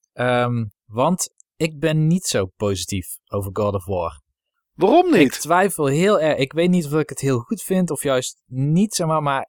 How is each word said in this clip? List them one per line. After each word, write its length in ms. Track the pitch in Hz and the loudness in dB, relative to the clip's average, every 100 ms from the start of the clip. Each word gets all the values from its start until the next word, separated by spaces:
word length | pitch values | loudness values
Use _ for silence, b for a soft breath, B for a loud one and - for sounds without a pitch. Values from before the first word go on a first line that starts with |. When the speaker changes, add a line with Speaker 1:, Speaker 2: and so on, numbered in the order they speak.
| _ | _
Speaker 1:
Ehm, 520 | - 123 123 123 120 110 - _ | -4 -2 0 0 -2 -6 -10 _
want 440 | 110 147 185 - _ _ _ | -2 0 0 -4 _ _ _
ik 240 | 160 151 | -6 -2
ben 280 | 160 156 156 | -2 2 2
niet 180 | 180 - | 2 0
zo 200 | 120 95 - | -2 -4 -4
positief 520 | 104 98 - 98 - - _ | -2 -2 -4 -6 -8 -14 _
over 220 | 104 98 | -6 -6
God 200 | 98 104 | -2 -2
of 120 | 98 95 | -2 -4
War. 360 | 92 85 78 _ _ _ _ _ | -4 -4 -8 _ _ _ _ _
Speaker 2:
Waarom 400 | - 190 311 359 | 0 4 4 6
Speaker 1:
Ik 60 | 247 | 4
Speaker 2:
niet? 220 | 139 - | 4 2
Speaker 1:
twijfel 440 | 143 175 196 - 143 | 0 2 2 0 0
heel 340 | 143 190 202 | 2 2 2
erg. 180 | 156 135 | 2 0
Ik 160 | 135 | 0
weet 160 | 156 180 | 0 2
niet 160 | 180 147 | 2 0
of 80 | |
ik 160 | 156 147 | -2 -2
het 100 | - | -4
heel 200 | 135 127 | -2 -2
goed 220 | 120 220 | -2 -8
vind 300 | - 185 175 | -2 -2 0
of 120 | 151 | -2
juist 380 | 143 131 123 - _ | 0 0 -2 -10 _
niet, 480 | 127 143 160 208 - | -4 0 2 2 0
zeg 120 | 165 | -2
maar, 140 | 160 | 0
maar 200 | 147 139 | 0 -2